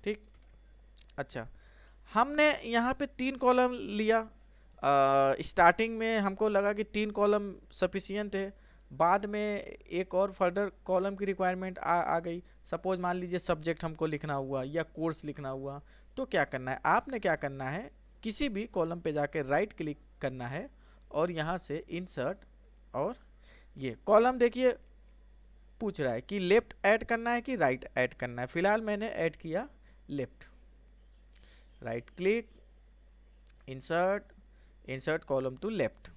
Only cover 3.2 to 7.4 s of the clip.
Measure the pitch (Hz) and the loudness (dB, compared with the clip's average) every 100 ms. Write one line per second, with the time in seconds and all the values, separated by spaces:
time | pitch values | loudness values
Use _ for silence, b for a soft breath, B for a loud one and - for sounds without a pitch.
3.2 | 254 262 247 254 254 247 190 208 214 226 | -4 2 4 6 4 0 -4 -2 2 2
4.2 | 220 - - - - - 135 139 135 139 | 0 -14 -20 -20 -20 -4 2 4 6 6
5.2 | 135 135 - - 170 175 226 226 226 226 | 4 4 0 6 6 6 0 -2 0 0
6.2 | 202 196 214 202 202 208 214 208 214 208 | 0 0 2 2 2 -2 -2 -2 -2 2
7.2 | 208 208 | 2 2